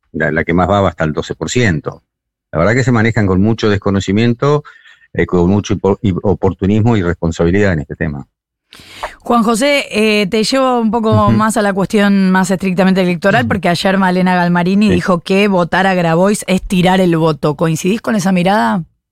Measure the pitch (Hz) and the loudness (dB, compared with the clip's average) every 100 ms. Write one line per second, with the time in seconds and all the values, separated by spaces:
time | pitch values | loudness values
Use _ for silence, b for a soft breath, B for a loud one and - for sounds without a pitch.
0 | _ 78 78 78 82 85 90 101 92 - | _ -4 -2 -2 -2 0 2 2 0 -2
1 | 80 76 - - 78 123 113 76 - - | -4 -4 -8 -8 -4 0 0 -2 -6 -14
2 | _ _ _ _ _ - 92 123 131 120 | _ _ _ _ _ -2 0 0 0 0
3 | 113 113 98 92 107 113 107 101 101 98 | 0 0 0 2 0 0 0 0 -2 -2
4 | - 101 117 117 143 147 B B B B | -2 0 0 0 0 -2 B B B B
5 | B - 85 90 87 104 - 92 95 101 | B -6 0 2 2 0 -2 -2 0 0
6 | 101 87 104 87 - 87 95 107 117 110 | -2 -2 -2 0 -2 -2 0 2 2 2
7 | 87 85 82 80 85 98 101 80 67 76 | 0 -2 -4 0 0 2 2 0 -6 -6
8 | 82 71 - _ _ _ _ B B B | -6 -6 -14 _ _ _ _ B B B
9 | B B - 233 214 214 285 285 - 208 | B B -2 0 0 0 0 -2 -2 -2
10 | 220 208 196 220 214 269 262 247 226 233 | 0 0 0 -2 0 0 0 0 -2 -2
11 | 220 214 208 214 220 220 202 190 180 214 | 0 2 2 2 2 0 0 -2 0 2
12 | 202 196 190 185 190 185 190 175 190 190 | 2 2 2 2 0 -2 -2 0 2 2
13 | 180 175 196 220 240 208 175 170 196 190 | 0 0 0 0 0 -2 -2 0 0 0
14 | 185 185 185 180 175 175 175 202 214 180 | 0 0 0 0 0 0 0 2 2 2
15 | 180 175 - 190 208 185 175 175 190 185 | 0 -2 0 0 2 0 0 0 0 0
16 | 170 165 196 208 - 185 - 185 180 190 | 0 2 2 0 -2 -2 0 0 2 2
17 | 180 165 160 151 156 147 165 160 180 220 | 2 2 0 0 -2 -2 -2 -2 -2 -2
18 | - 220 185 180 180 214 233 202 156 _ | -2 -2 0 0 2 2 0 -2 -6 _
19 | _ | _